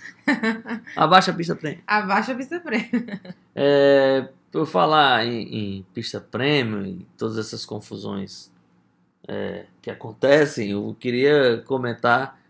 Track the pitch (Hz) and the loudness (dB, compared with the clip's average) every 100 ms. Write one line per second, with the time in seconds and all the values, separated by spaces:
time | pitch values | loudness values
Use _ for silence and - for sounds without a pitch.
0 | - - - 277 220 226 - 220 - - | -20 -8 -2 -2 -2 -4 -6 -12 -8 0
1 | 156 185 185 165 165 165 151 135 - 208 | 4 6 4 -2 -4 -6 -8 -8 -2 -2
2 | 190 202 220 254 269 339 320 226 - 240 | 0 0 -2 -6 -8 -10 -4 -4 -2 -4
3 | - 202 180 - _ - 139 143 139 139 | -4 -10 -14 -20 _ 0 4 6 8 6
4 | 135 135 131 - _ 151 156 180 165 156 | 6 2 -2 -12 _ -4 0 2 4 6
5 | 143 120 117 117 - 117 101 98 95 - | 6 4 2 -4 -6 -6 -6 -8 -10 -10
6 | 117 - - 110 135 147 117 107 98 90 | -8 -10 -8 -2 2 2 0 -4 -6 -10
7 | 90 - 117 110 110 117 - 107 - 107 | -14 -8 -6 -4 -8 -10 -10 -12 -12 -12
8 | 107 101 98 - - _ _ _ _ _ | -10 -8 -10 -14 -20 _ _ _ _ _
9 | _ _ - 104 98 92 - _ - 101 | _ _ -12 -8 -8 -10 -16 _ -14 -12
10 | 117 110 131 147 143 123 104 101 107 - | -14 -2 4 4 4 -2 -4 -4 -6 -8
11 | 123 120 139 147 131 113 - 135 123 113 | -4 0 2 4 2 0 -2 -4 -4 -2
12 | 120 120 135 - | 2 2 0 -10